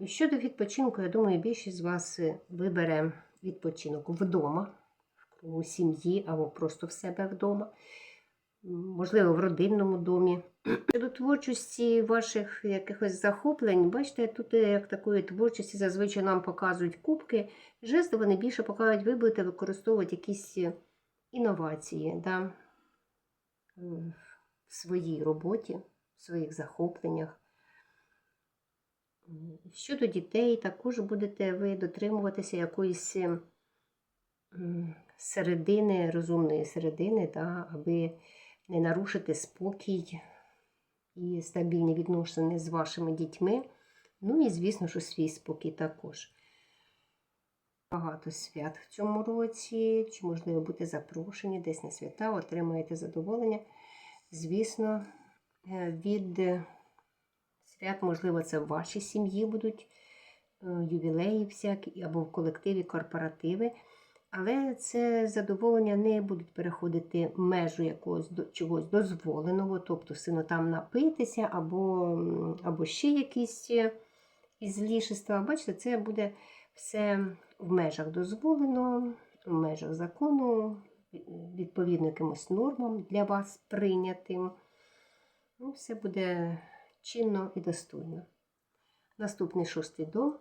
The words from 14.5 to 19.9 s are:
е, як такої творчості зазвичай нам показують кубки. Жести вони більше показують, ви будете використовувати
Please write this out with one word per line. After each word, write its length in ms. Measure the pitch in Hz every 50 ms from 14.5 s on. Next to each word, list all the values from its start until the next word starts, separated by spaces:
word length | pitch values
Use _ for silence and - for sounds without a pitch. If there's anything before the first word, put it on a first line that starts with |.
| -
е, 180 | 226 220 208
як 160 | 202 202 202 -
такої 360 | - 196 - 214 208 196 185
творчості 540 | - 180 190 226 233 226 - 196 - - 196
зазвичай 460 | 196 190 180 190 208 196 196 202 190
нам 180 | 196 190 185
показують 540 | 185 - 175 - 196 185 180 180 175 170 170
кубки. 540 | - - - 311 311 - - - 220 202 - - - - - _ _ -
Жести 340 | 226 262 339 349 349 - 220
вони 200 | 214 202 196 190
більше 260 | 208 247 247 - 226
показують, 420 | - 202 208 226 220 220 208 196
ви 100 | 220 254
будете 280 | 247 233 226 220 220 190
використовувати 720 | 185 180 - 196 185 190 196 - 226